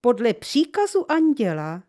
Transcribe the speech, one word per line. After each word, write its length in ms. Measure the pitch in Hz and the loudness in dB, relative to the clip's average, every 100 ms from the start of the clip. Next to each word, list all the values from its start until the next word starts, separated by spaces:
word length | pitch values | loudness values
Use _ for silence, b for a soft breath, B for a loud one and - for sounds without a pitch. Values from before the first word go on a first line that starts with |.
Podle 320 | 247 240 233 | 2 2 0
příkazu 760 | 214 - 277 330 - 403 392 349 | -2 -2 -2 0 0 0 -2 0
anděla 720 | 320 320 285 202 156 156 170 | 2 2 2 -2 -2 -8 -10